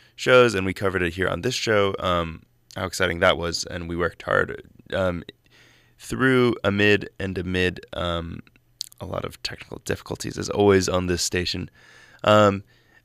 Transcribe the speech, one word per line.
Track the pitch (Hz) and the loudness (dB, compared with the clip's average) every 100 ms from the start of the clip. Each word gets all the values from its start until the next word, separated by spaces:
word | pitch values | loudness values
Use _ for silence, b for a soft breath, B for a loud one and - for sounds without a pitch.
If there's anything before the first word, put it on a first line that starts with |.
| b b | b b
shows, | - 127 120 | 4 6 6
and | 98 95 | 4 -2
we | |
covered | 92 98 90 | -2 -2 0
it | 87 | -2
here | 87 92 | -2 -4
on | 87 | -2
this | 107 | -4
show, | 127 117 107 98 - | -4 0 2 2 0
um, | 92 87 82 80 _ _ _ | 0 0 -2 -8 _ _ _
how | - 92 | -8 -6
exciting | - 90 85 | -2 -2 2
that | 92 76 | 2 2
was, | 85 85 | -2 -6
and | - 90 85 | -8 -8 -6
we | 85 | -2
worked | 85 - | -4 -4
hard, | - 50 - - - _ - | -2 0 0 -6 -16 _ -8
um, | 95 92 87 - - _ b b b b b | -2 -2 -4 -10 -20 _ b b b b b
through, | - 117 131 127 123 - | -10 -2 2 4 2 0
amid, | 101 101 104 101 - - | 0 2 4 4 0 -8
and | 95 92 | -6 -6
amid, | 90 90 90 87 - | -4 0 0 -2 -10
um, | - 87 85 85 85 - _ _ - - - | -6 -4 -4 -6 -12 -16 _ _ -14 -14 -12
a | 95 | -10
lot | 92 - | -8 -8
of | - | -10
technical | - - - - | -12 -12 -16 -12
difficulties, | - - - - - - | -8 -8 -6 -8 -8 -8
as | 95 | -4
always, | - 101 98 90 | 2 6 6 4
on | 90 90 | 0 0
this | 90 | -2
station. | - 92 87 92 95 B B B B B | -2 -4 -4 -6 -10 B B B B B
Um, | - 107 104 98 - b b b | 4 6 6 2 -6 b b b